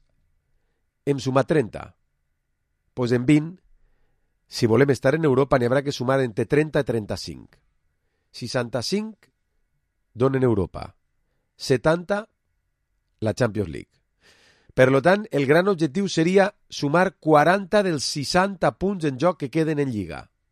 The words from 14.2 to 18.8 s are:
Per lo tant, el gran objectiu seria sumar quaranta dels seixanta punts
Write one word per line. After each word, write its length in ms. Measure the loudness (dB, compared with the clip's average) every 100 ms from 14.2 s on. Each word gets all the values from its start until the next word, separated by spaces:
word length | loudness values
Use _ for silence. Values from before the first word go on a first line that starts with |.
| _ _ _ _ _
Per 120 | 2 4
lo 80 | 6
tant, 220 | 4 2 0
el 120 | -2 2
gran 160 | 2 2
objectiu 380 | 0 -2 -2 -2
seria 440 | 0 2 4 2 -2 _
sumar 460 | -6 0 2 0 -2
quaranta 640 | 4 6 6 2 2 0
dels 220 | 0 -2 -4
seixanta 640 | -6 -2 0 0 0 -2
punts 260 | -2